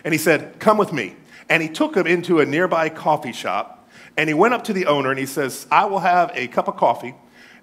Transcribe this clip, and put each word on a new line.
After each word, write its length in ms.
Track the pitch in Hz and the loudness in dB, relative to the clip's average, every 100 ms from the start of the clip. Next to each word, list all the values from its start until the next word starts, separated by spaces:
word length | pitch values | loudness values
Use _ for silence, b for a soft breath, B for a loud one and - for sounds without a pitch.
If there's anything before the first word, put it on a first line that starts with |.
and 100 | - | -4
he 40 | 160 | 0
said, 420 | 175 151 - - | 2 0 -2 0
"Come 180 | 220 214 | 4 4
with 160 | 196 | 2
me." 220 | 139 95 - B B - | -2 -6 -10 B B -2
And 120 | 160 | 0
he 80 | 156 | 0
took 260 | - 302 254 | -2 0 0
him 120 | 165 | 2
into 320 | 175 175 165 | 0 2 2
a 60 | 135 | 2
nearby 440 | 147 180 165 160 | 0 0 0 -2
coffee 440 | 156 170 151 127 | -2 -2 -2 -2
shop, 540 | - 104 98 - - B B B - | -8 -6 -6 -6 -14 B B B -4
and 100 | 156 | 0
he 60 | |
went 200 | 151 220 | 2 2
up 100 | 240 - | 2 -2
to 80 | |
the 120 | 190 165 | -2 0
owner, 240 | 147 131 | 0 0
and 100 | 135 | -2
he 60 | 135 | -4
says, 420 | 156 135 - - | -4 -4 -6 0
"I 140 | 156 202 | 2 2
will 140 | 196 | 0
have 320 | 180 180 170 | 2 2 2
a 140 | - - | -2 -4
cup 200 | - 180 | -4 -4
of 100 | - | 0
coffee, 380 | 160 - 123 - B B B B | 0 0 -6 -16 B B B B